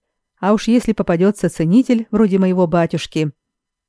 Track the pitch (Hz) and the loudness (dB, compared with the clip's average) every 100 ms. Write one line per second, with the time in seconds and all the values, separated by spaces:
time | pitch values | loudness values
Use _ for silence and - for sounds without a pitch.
0 | _ _ _ - 185 214 - 240 - 214 | _ _ _ -6 -2 0 0 0 0 -4
1 | 196 170 190 208 175 - 165 214 254 233 | -2 0 0 0 -4 -2 0 2 2 0
2 | 226 208 214 190 185 185 180 175 165 160 | -2 0 0 2 0 0 0 0 0 -4
3 | - 156 151 - _ _ _ _ | -6 -4 -4 -6 _ _ _ _